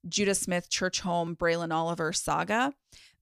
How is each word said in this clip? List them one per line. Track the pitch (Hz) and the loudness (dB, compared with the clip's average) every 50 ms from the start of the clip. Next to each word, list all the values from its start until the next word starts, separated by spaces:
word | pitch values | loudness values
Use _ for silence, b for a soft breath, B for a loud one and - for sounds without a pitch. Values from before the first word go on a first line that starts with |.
| - 175 | -10 -4
Judah | - 196 208 196 196 | 0 2 2 2 2
Smith, | - - - 175 175 175 - | 0 0 0 -2 -2 -2 -2
Church | - - 190 185 - - | -2 -2 0 -2 -2 -2
Home, | - 185 170 170 170 170 170 | -2 0 0 0 0 -2 -4
Braylon | - 175 170 165 170 170 160 | 0 0 2 2 2 0 0
Oliver | 160 160 165 170 170 165 165 156 | 0 0 2 0 0 0 -2 -2
saga, | 170 - - - 147 156 165 175 208 233 254 285 277 _ _ B B B B B B B | -2 -2 -2 0 0 0 0 0 2 2 2 0 -2 _ _ B B B B B B B